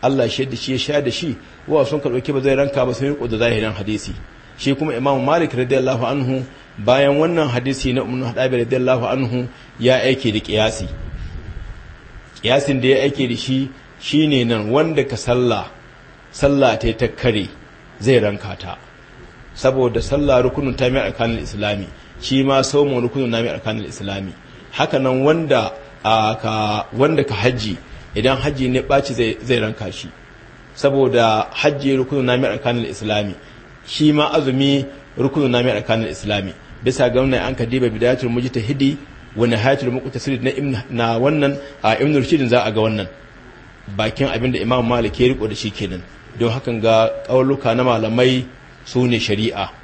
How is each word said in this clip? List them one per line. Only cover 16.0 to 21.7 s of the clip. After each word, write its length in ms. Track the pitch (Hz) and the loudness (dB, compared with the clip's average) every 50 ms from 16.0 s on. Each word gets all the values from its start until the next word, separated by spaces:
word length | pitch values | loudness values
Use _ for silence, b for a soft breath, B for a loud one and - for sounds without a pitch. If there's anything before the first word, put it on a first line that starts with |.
| - - - - - - | -20 -20 -20 -20 -20 -20
sallah 460 | - - - 143 143 139 139 123 107 - | -8 0 2 2 4 6 4 4 4 2
ta 120 | - 117 110 - | 0 -2 0 0
ta 100 | 127 113 | -2 -4
kare 400 | - - - 127 110 104 92 - - - - - - - - - - - | -4 -2 0 0 0 0 -2 -4 -10 -18 -20 -20 -20 -20 -20 -20 -16 -4
zai 200 | 101 117 135 120 | 2 4 4 4
ranka 360 | 107 104 101 98 - 104 87 - | 4 2 -2 -4 -8 -12 -12 -12
ta. 180 | - 98 87 - - - - - - - - - - - - - - - - | -12 -14 -14 -14 -16 -20 -20 -20 -20 -20 -20 -20 -20 -20 -20 -20 -20 -20 -18
Saboda 460 | - - 131 131 131 127 123 110 117 | 0 0 2 2 4 0 2 0 -2
sallah 400 | - - 139 143 147 143 135 123 127 | -2 0 -2 0 2 4 4 4 4
rukunun 320 | 127 - - 139 131 123 - | 2 0 -2 -4 -4 -2 0
ta 120 | 135 127 | 0 0
min 120 | 131 135 117 | 0 0 -2
arkanul 380 | - - - 120 117 117 110 - | -2 -2 -2 -2 -2 -2 -4 -6
islami, 440 | 78 92 98 104 104 | -8 -8 -4 -4 -2